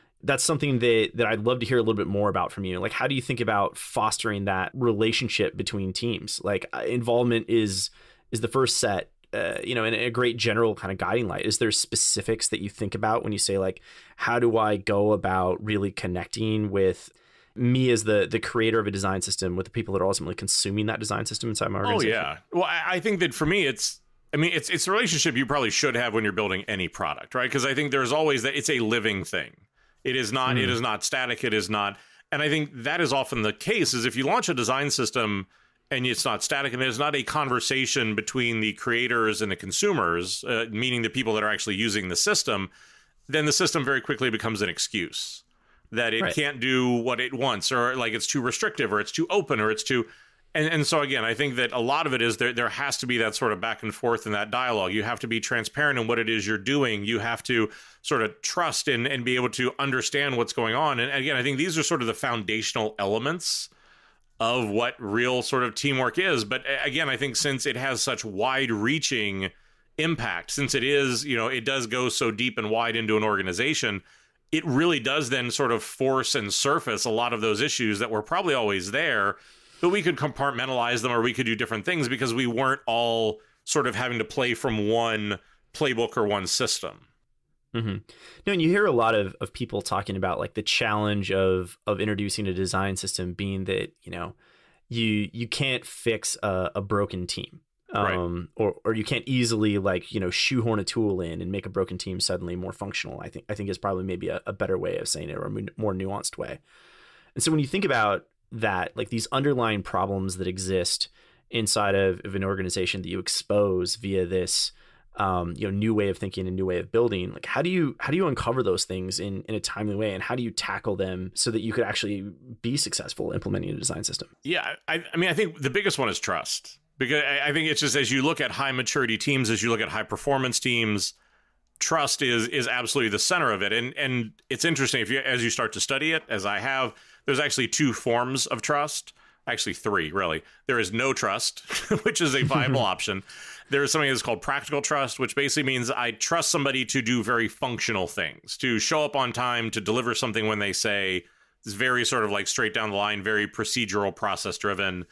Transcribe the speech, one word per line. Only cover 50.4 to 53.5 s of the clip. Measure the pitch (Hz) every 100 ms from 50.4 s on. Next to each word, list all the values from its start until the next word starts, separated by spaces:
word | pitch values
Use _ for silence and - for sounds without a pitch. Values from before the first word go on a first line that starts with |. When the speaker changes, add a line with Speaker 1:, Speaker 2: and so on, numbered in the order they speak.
| _ 160
Speaker 2:
and, | 156
and | 160 143
so | 160
again, | 143 135
I | 110 113
think | 143 123
that | 120
a | 127
lot | 117 147 156
of | 127
it |
is | 117 104
there, | 123
there | 120 117
has | - 139 -
to | 123
be | 120
that | 110 -
sort | 117